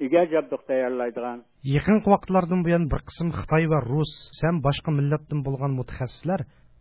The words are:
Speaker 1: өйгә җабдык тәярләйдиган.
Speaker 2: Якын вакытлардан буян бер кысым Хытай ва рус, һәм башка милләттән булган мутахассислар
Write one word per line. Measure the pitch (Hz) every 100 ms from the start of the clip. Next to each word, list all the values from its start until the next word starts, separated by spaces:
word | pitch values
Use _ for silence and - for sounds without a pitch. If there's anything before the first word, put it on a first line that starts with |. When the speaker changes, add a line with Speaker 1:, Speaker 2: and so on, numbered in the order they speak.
Speaker 1:
өйгә | 131 170 170
җабдык | 156 135 139
тәярләйдиган. | - 131 127 127 120 120 120 120 - _
Speaker 2:
Якын | 135 143 - 214
вакытлардан | 202 202 - 185 170 185
буян | 170 170 151
бер | 135
кысым | - - 170
Хытай | - - 160 160
ва | 156
рус, | 113 147 151 - - -
һәм | 156 170
башка | 131 143 165
милләттән | 143 143 151 151 147
булган | 139 135 139
мутахассислар | 131 120 - 123 - 160 190 - _ - -